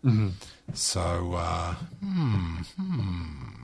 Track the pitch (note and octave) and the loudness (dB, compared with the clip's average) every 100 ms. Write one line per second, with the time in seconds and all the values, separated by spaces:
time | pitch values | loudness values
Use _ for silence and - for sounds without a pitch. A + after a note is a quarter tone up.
0 | C3+ A2 G#2 F#2 - - - - - G2 | 4 6 4 0 -10 -14 -10 -4 0 2
1 | E2+ F2 F2 F2 E2+ E2+ E2+ E2+ - - | 2 2 0 0 0 0 -2 -4 -6 -8
2 | G3 F#3 C#3+ G2+ E2+ E2 E2+ - F#3+ D#3+ | -2 2 2 2 2 -2 -6 -6 -2 0
3 | G2+ F2 E2 D2 B1 G1+ | 0 -2 -4 -8 -12 -12